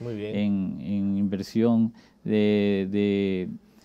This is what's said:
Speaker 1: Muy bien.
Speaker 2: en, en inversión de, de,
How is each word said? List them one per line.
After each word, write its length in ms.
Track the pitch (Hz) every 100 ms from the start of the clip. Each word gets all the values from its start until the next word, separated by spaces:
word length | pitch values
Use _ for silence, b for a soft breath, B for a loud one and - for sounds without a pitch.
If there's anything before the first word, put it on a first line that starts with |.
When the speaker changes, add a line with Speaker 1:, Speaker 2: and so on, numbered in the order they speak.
Speaker 1:
Muy 140 | 120
bien. 220 | 107 107 104
Speaker 2:
en, 440 | 104 98 92 -
en 380 | 69 101 98 98
inversión 760 | 101 98 98 113 117 113 113 - B B
de, 640 | - 107 104 104 101 98 95
de, 580 | 101 101 101 98 92 90 - b b